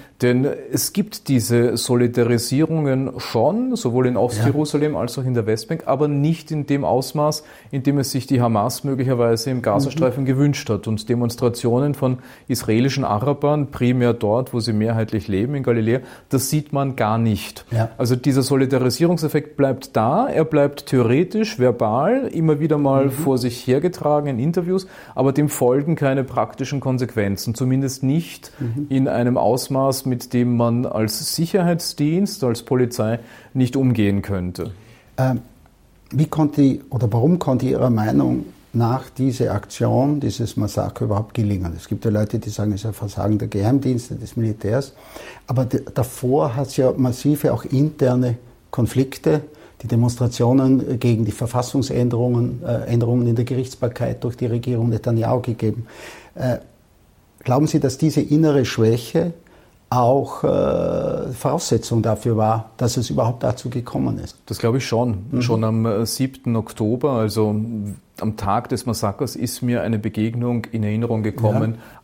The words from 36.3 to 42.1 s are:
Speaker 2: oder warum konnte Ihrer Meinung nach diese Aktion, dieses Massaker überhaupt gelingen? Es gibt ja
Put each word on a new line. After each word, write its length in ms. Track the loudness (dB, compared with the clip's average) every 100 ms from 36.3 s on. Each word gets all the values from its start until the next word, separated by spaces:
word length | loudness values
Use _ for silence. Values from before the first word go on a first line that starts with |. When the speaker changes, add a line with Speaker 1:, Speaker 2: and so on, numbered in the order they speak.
| 2 0 4 4 2 -4
Speaker 2:
oder 220 | -2 0
warum 280 | 2 2 2
konnte 260 | 0 0 0
Ihrer 240 | 2 2
Meinung 540 | 2 2 2 2 0 -4 -14 -6
nach 380 | 0 0 0 -6
diese 400 | -4 -2 0 -2
Aktion, 680 | -2 -6 -2 0 2 2 0
dieses 360 | -2 -4 -4 -2
Massaker 480 | -4 -2 -4 -4 -2
überhaupt 280 | -2 -2
gelingen? 380 | -2 0 -2 -4 -8
Es 120 | -8
gibt 160 | -4
ja 60 | 0